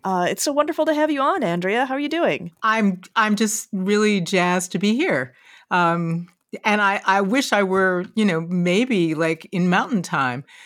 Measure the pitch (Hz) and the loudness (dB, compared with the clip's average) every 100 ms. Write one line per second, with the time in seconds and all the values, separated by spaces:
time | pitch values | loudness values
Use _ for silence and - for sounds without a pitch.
0 | 190 185 180 202 - 285 302 320 311 302 | -4 0 0 -2 -2 0 -2 0 0 0
1 | 302 285 277 370 208 170 185 226 262 269 | 0 0 0 0 -2 -2 0 0 -2 -2
2 | 294 320 277 147 170 - 220 220 202 180 | -4 -2 0 -2 -6 -6 -2 0 0 -2
3 | - - 214 208 220 - - 190 185 208 | -4 0 0 2 0 -2 -6 -4 0 2
4 | 214 202 165 190 175 180 180 185 202 233 | 2 2 0 0 2 0 -2 -2 0 0
5 | 359 151 127 _ - - - 180 170 170 | 0 -2 -4 _ -20 -20 -4 0 2 0
6 | 170 165 175 _ _ 208 220 208 202 202 | -2 -4 -8 _ _ -6 -2 2 2 0
7 | - 196 196 262 254 208 190 190 190 180 | 0 2 2 0 2 0 2 2 2 0
8 | 180 - 208 165 165 180 175 185 254 208 | -2 0 0 0 -2 0 2 2 2 2
9 | 165 156 165 165 - 190 180 185 269 226 | 0 0 0 -2 -4 -2 2 2 0 -2
10 | 160 156 131 123 - - | -2 -2 -2 -4 -10 -20